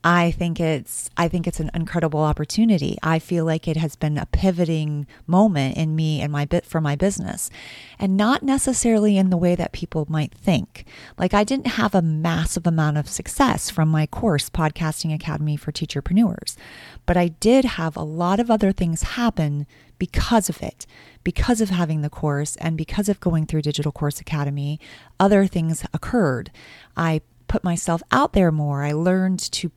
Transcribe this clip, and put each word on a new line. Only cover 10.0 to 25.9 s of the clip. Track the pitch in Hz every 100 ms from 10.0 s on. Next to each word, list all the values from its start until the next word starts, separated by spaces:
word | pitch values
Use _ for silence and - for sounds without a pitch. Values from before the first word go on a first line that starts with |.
| 147
might | 156 147
think. | - - 156 80 - - - - -
Like, | 185
I | 208
didn't | 214 269 247
have | 226 214
a | 190
massive | 165 156 165 165 160 - 170
amount | 160 151 151
of | 147
success | - - - 269 - -
from | - 156
my | 156 156
course, | - 233 147 -
Podcasting | - 156 - 160 - 160
Academy | 156 - 147 151 147
for | -
Teacherpreneurs, | - 151 143 - 185 233 - - - - - - - -
but | 175
I | 175
did | 160 214 262
have | 247 - 160 151
a |
lot | 156 156 175 196
of | 240
other | 220 196
things | 190 170 160
happen | - - 240 - 151 143 143 - _ _
because | 180 - - 226 185
of | -
it, | - _ - - - -
because | - - - 226
of | 214
having | 180 165 156
the | 147
course | - 156 143 151 -
and | 165 160
because | 160 - 202
of | 202
going | 180 160 156
through | 160
Digital | 147 143 147
Course | - 147 -
Academy. | - 151 143 143 143 151 - - - _
Other | 196 202 196
things | 180 160 160 -